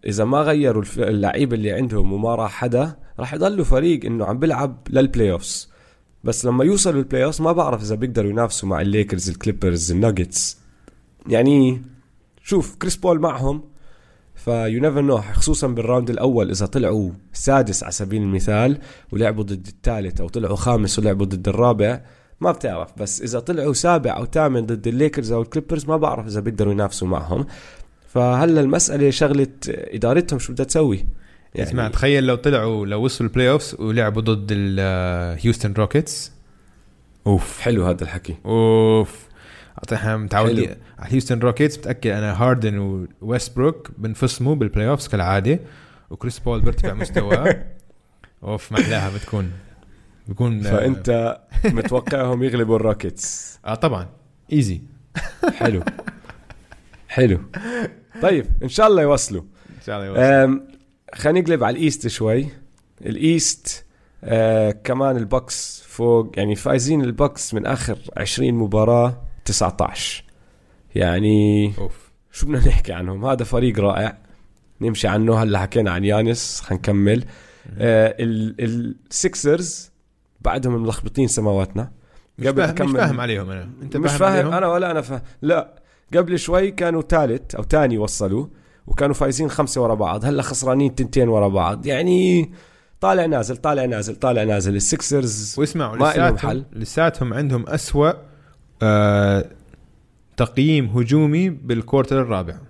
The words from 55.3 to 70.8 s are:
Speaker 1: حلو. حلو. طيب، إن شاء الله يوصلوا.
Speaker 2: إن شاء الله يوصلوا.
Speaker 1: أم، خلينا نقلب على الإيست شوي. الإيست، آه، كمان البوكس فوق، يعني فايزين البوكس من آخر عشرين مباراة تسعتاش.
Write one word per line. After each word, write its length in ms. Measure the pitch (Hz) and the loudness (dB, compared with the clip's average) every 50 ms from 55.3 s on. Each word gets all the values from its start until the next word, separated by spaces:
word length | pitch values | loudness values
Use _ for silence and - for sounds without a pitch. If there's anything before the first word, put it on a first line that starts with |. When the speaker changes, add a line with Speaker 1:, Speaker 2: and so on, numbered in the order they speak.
| - - - 349 - | -8 -2 -2 -2 -2
Speaker 1:
حلو. 280 | - - - 107 92 87 - - - - - - - - - - - - - - - - _ - - _ - - - - - | 0 -2 0 0 0 -2 -4 -8 -8 -16 -16 -16 -18 -20 -20 -20 -20 -20 -20 -20 -20 -20 _ -20 -20 _ -20 -20 -20 -18 -8
حلو. 300 | - - 127 117 95 82 - - - 185 208 226 247 240 226 - - - _ _ _ 220 233 | 0 2 4 4 4 2 -2 -8 -14 -12 -10 -8 -8 -6 -8 -8 -10 -14 _ _ _ 0 2
طيب، 240 | 220 196 151 117 - - - - | 2 2 2 2 0 0 0 0
إن 60 | 131 | -2
شاء 180 | - - 214 | 2 4 6
الله 160 | 214 208 175 151 | 6 6 6 6
يوصلوا. 400 | 143 143 127 - - 104 90 80 | 4 4 2 0 -2 -6 -8 -8
Speaker 2:
إن 400 | - - _ _ - - - - | -10 -20 _ _ -20 -20 -20 -12
شاء 100 | - 104 | -10 -8
الله 100 | 104 98 | -8 -8
يوصلوا. 380 | 98 98 113 127 135 139 135 135 | -4 0 4 6 6 8 8 6
Speaker 1:
أم، 220 | 131 135 135 - - - _ _ _ _ _ _ - - | 6 4 0 -2 -12 -20 _ _ _ _ _ _ -20 -14
خلينا 260 | - - 151 160 180 | -2 0 2 2 2
نقلب 240 | 180 160 170 147 120 | 2 2 2 2 2
على 120 | 107 120 | 0 0
الإيست 300 | 131 165 156 131 - - | 0 0 0 0 0 -6
شوي. 400 | 120 - - 113 110 110 127 139 147 - - - - _ _ _ _ _ _ - | -8 -6 -2 0 0 2 0 0 -2 -8 -14 -20 -20 _ _ _ _ _ _ -8
الإيست، 800 | 107 110 - - 160 165 165 151 - - - _ - - - - - _ _ _ _ _ - - | -8 -6 0 2 2 2 2 2 -2 -4 -4 _ -12 -12 -12 -14 -20 _ _ _ _ _ -16 -6
آه، 460 | - 113 113 113 110 110 110 110 107 | -2 0 2 2 4 4 4 2 2
كمان 460 | 104 107 - - 127 131 135 139 131 | 0 -2 -4 -4 -2 0 0 0 0
البوكس 680 | 123 113 98 127 127 127 - - - - - - - - - | 0 -2 -2 -2 -4 -2 -4 -10 -10 -10 -12 -14 -18 -20 -20
فوق، 440 | - - 117 120 117 117 113 110 - | -8 -2 2 4 4 4 4 0 -2
يعني 180 | - 101 104 104 | -4 -2 -2 -2
فايزين 480 | 98 - - 135 131 120 135 160 151 135 | -2 0 0 0 0 2 2 2 2 2
البوكس 500 | 123 117 107 143 139 - - - - - | 0 0 0 0 0 0 -4 -10 -6 -6
من 120 | 110 - | -4 -2
آخر 320 | - 135 123 - - 110 - - - - | -2 -4 -4 -4 -6 -6 -6 -8 -14 -10
عشرين 380 | - - 98 - - 131 131 120 | -8 -6 -6 -4 -2 0 0 0
مباراة 680 | 117 113 104 98 107 107 113 120 120 120 123 123 123 - - - - - | 0 0 0 2 2 4 4 4 4 4 2 0 -4 -10 -12 -12 -8 -6
تسعتاش. 800 | - 95 - - 90 - - - - - - - - - - - - - _ - _ _ _ _ _ _ _ | -4 -2 0 0 -2 0 -2 -4 -4 -2 -6 -8 -8 -8 -10 -14 -20 -20 _ -20 _ _ _ _ _ _ _